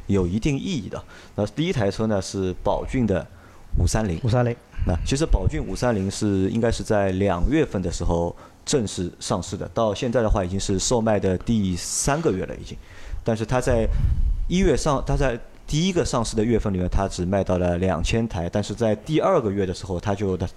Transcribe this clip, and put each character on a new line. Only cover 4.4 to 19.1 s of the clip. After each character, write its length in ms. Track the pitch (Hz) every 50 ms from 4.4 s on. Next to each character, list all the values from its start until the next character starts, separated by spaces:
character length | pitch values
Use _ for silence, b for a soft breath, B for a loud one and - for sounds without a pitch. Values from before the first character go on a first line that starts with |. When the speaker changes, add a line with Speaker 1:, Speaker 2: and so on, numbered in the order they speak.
| 123
Speaker 2:
零。 100 | 117 117 - - - - - -
Speaker 1:
那 80 | 95 87 -
其 140 | - - 135
实 80 | 139 131
宝 240 | - - 98 92 -
骏 160 | 156 156 135
五 100 | 95 95
三 220 | - 127 123 117
零 140 | 98 95 98
是， 400 | - - 107 104 98 95 95 95
应 100 | - 113
该 100 | 117 117
是 120 | 110 -
在 280 | 98 - 110 104 98 95
两 360 | 92 95 101 101 87 87 87 98
月 160 | 143 160 143
份 160 | - - 95
的 100 | 87 87
时 140 | - - 87
候 320 | 85 85 85 85 85 - B B B B B -
正 200 | - - 135 107
式 240 | - - - 87 85 - -
上 240 | - - 117 92
市 140 | 87 - 107
的， 100 | 90 78 85
到 220 | - 120 113 107 98
现 180 | - 139 120
在 80 | 117 127
的 80 | 113 104
话 160 | - 107 92
已 40 | 90
经 120 | 95 98
是 180 | - - 98 92
售 220 | - - 131 117
卖 180 | 110 113 107 95
的 200 | 87 95 92 87
第 360 | - - 117 110 98 92 90
三 460 | 85 - - - - - 143 139 160
个 100 | 165 156
月 140 | 95 92 82
了 100 | - -
已 60 | -
经。 140 | - - - - B B B B B B B B B
但 100 | 117 113
是 120 | 107 113
它 160 | - 131 127
在 260 | 120 131 123 113 110 - B B B B B B B B B B -
一 120 | - 170 185
月 180 | 196 175 131
上， 260 | 117 - 160 139 - -
它 100 | - 139
在 220 | 135 143 131 117 120 - - - - -
第 200 | - 131 151 175
一 60 | 196
个 100 | 180 170
上 220 | 123 - - 123 110
市 100 | - -
的 80 | 110
月 160 | 107 120 113 101
份 140 | - 107
里 60 | 95 90
面， 100 | 90 90
它 180 | - 101 98
只 200 | 95 - - 87
卖 180 | 90 101 98 92
到 140 | - 92 90
了 180 | 90 87 87
两 260 | 87 92 95 80 76
千 240 | - - - 113 117
台， 220 | 113 - 90 85 87
但 160 | - 104 101
是 80 | - 104
在 220 | 101 117 110 104
第 240 | 107 - -